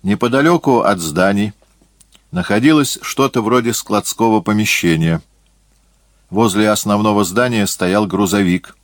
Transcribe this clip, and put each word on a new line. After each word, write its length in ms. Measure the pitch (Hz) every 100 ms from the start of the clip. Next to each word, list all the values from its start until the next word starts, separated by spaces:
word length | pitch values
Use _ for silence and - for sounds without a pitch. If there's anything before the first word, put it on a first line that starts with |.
Неподалёку 760 | 95 101 120 131 151 170 139 120
от 200 | - 98
зданий 520 | 80 78 92 101 104 - _ _ _ _ _ _ _
находилось 680 | - 90 104 135 151 139 -
что-то 400 | - - 135 127
вроде 320 | 110 123 117
складского 640 | 113 - 104 - - 113 110
помещения. 800 | 95 107 107 - 85 80 82 82 - _ _ _ _ _ _ _ _ _ _
Возле 400 | 98 113 98 107
основного 540 | 104 107 104 107 104
здания 420 | 95 98 123 117 98
стоял 400 | - 90 101 104
грузовик. 720 | 95 101 101 92 90 - -